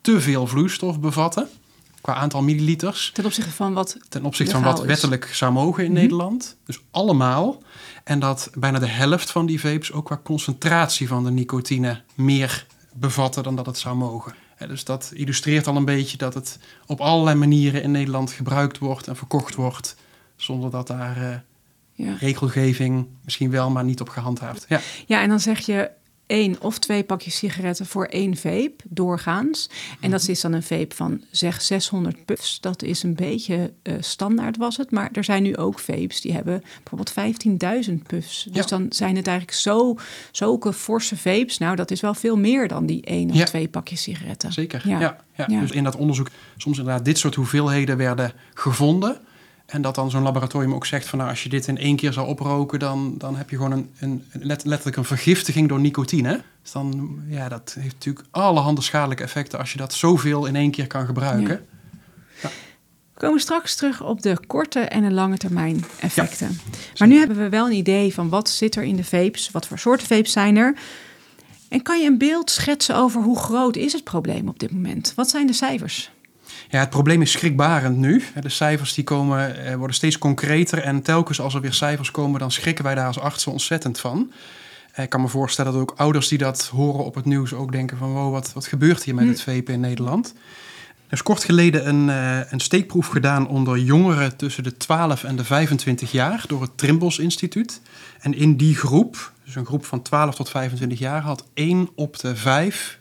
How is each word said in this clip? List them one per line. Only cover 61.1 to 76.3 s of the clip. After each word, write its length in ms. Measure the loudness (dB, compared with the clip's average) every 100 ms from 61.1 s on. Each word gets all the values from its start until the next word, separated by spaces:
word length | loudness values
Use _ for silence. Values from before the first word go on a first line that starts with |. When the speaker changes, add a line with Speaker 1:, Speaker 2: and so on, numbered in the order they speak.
| -2 0 0 0
Speaker 2:
Ja. 60 | -2 -8 -20 -20 -20 -20 -20 _ -12
Speaker 1:
Ja. 60 | -12 -12 -20 -20 _ _ _
Speaker 2:
We 60 | _
komen 200 | 2 2
straks 340 | 2 -2 -2
terug 280 | -2 -2 -2
op 200 | -4 -2
de 140 | 0 -2 -2
korte 340 | -4 -2 -2
en 220 | 0 2
de 80 | 2
lange 240 | 2 2 0
termijn 480 | -2 0 0 -2 -4 -4
effecten. 460 | -2 0 -2 -2 -6
Speaker 1:
Ja. 40 | -6 -8
Speaker 2:
Maar 100 | -14 -14
Speaker 1:
Zeker. 140 | 6 10
Speaker 2:
nu 120 | 10
hebben 180 | 8 2
we 120 | 0
wel 180 | 2 2
een 60 | 2
idee 380 | 2 4 2
van 140 | 0 0
wat 200 | 0 0
zit 280 | 0 0 0
er 60 |
in 140 | -2 -2
de 80 |
vapes, 460 | 0 2 2 0 -6
wat 160 | -6 -8
voor 120 | -4
soorten 280 | 2 2 4
vapes 260 | 2 4
zijn 240 | 2 6 6
er. 200 | 6 2 -6 -18 -20 -20 -20 _ -20 -20 -4
En 140 | -4
kan 180 | 0 2
je 60 | 4
een 100 | 6
beeld 320 | 4 2 0
schetsen 460 | 0 0 0 2 4
over 260 | 4 4
hoe 160 | 2 2
groot 380 | 0 2 2 2
is 160 | -2
het 120 | -2
probleem 440 | -2 -2 -2 -2 -4
op 100 | -4
dit 120 | -4
moment? 400 | -2 -2 -2 -4 -2
Wat 140 | 0
zijn 160 | 2 2
de 60 |
cijfers? 580 | 2 0 -2 -4 -8 -10 _ _